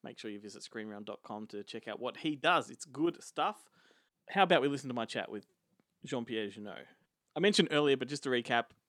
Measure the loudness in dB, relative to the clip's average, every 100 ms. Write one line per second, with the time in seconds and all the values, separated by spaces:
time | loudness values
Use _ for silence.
0 | -12 -10 -10 -8 -12 -14 -12 -10 -8 -10
1 | -10 -12 -10 -10 -8 -10 -10 -10 -10 -6
2 | -6 -4 -4 2 4 4 2 -12 -12 0
3 | 0 0 -12 -2 -2 -2 _ _ _ _
4 | _ _ -4 4 6 8 6 0 -4 -4
5 | -4 -4 -4 -8 -10 _ _ _ _ _
6 | -6 -6 -4 -4 -4 -8 -12 -12 -16 _
7 | _ _ _ 2 4 6 4 4 4 2
8 | 0 -6 0 0 2 0 0 _